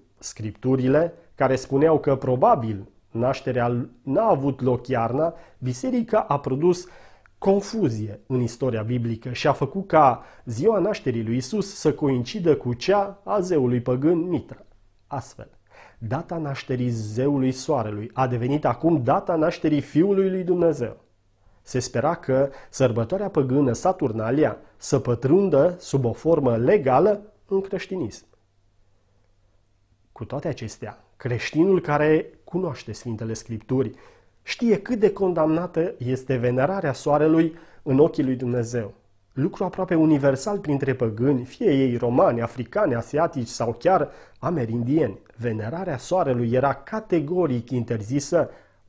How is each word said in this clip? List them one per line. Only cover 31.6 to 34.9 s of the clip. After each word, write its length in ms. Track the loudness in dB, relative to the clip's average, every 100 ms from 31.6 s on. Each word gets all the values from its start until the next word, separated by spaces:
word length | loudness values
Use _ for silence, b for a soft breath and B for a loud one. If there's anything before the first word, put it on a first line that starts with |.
| 4 4
care 580 | 2 2 4 4 2 -14
cunoaște 480 | -8 -6 -4 -6 -12
Sfintele 400 | -12 -8 -8 -8
Scripturi 600 | -8 -8 -12 -2 -2 -2 -6 b b b b
știe 340 | -12 -2 2 2
cât 220 | 0